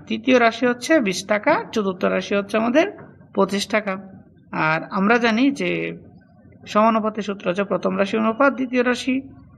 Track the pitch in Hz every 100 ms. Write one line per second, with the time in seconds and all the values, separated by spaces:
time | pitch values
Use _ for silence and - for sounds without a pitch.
0 | - 220 262 254 233 220 247 240 - 320
1 | 202 180 - 208 240 359 453 226 196 185
2 | 196 185 185 202 196 220 233 262 392 -
3 | - - - - 190 196 - 220 202 190
4 | - - - _ _ - 156 160 - 208
5 | 202 240 233 220 277 277 180 170 165 170
6 | - - _ _ - - - 208 226 220
7 | 214 208 196 196 185 180 196 185 190 190
8 | 196 220 220 220 277 226 254 247 247 240
9 | - 262 - - -